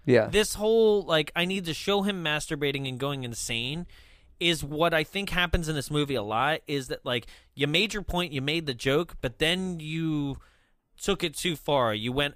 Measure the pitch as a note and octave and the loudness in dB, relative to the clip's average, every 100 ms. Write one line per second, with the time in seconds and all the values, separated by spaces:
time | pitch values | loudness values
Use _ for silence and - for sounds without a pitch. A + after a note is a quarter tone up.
0 | C#3 A#2+ G#2+ G#3 G#3+ - G#3+ A3+ G#3+ G#3 | 4 6 6 2 2 0 2 6 6 4
1 | D3+ D#3 D3 - F3+ G3 E3 D3 - G3+ | 2 0 2 0 -2 -2 -4 -4 0 0
2 | G3+ F#3+ D#3 D3+ - D3+ C#3+ C#3 C3+ B2+ | 0 -2 -2 -2 -2 -2 0 -2 -4 -4
3 | C#3 C#3 B2 A2+ - A#2 B2 D#3+ F3 - | -4 -4 -6 -8 -6 -4 -4 -6 -8 -14
4 | - - _ - F3 D3+ C#3+ D3+ E3+ E3 | -20 -20 _ -2 0 0 -2 0 2 2
5 | D#3 G3 G3 F3+ F3 F3+ D#3 D3 - D3 | 0 -4 -4 0 2 0 0 -4 -2 0
6 | C#3+ B2+ G#2 A2 C#3 D#3+ - C#3+ C3 C#3+ | 0 -2 -2 0 0 -2 -2 -6 -4 -8
7 | C3+ B2 - - _ - C#3+ E3 G#3 G#3 | -4 -4 -4 -18 _ -4 0 2 0 -2
8 | - F3+ F3+ C#3 C#3 E3+ D3+ A#2 C3+ D3 | -2 -2 0 -2 -2 -2 -4 -2 2 2
9 | E3+ - C3 - D#3 F#3 F#3 E3+ D3+ D#3+ | 0 -6 -6 -2 0 0 -2 -6 -6 -4
10 | D#3+ D3+ C#3 C3 - _ _ _ _ - | -2 0 -2 -6 -12 _ _ _ _ -8
11 | - G3 E3+ - F3+ D3+ - C#3+ A#2 G#2+ | -2 0 -2 -2 -4 -2 2 4 4 2
12 | A#2+ C3 C#3+ | -2 0 -2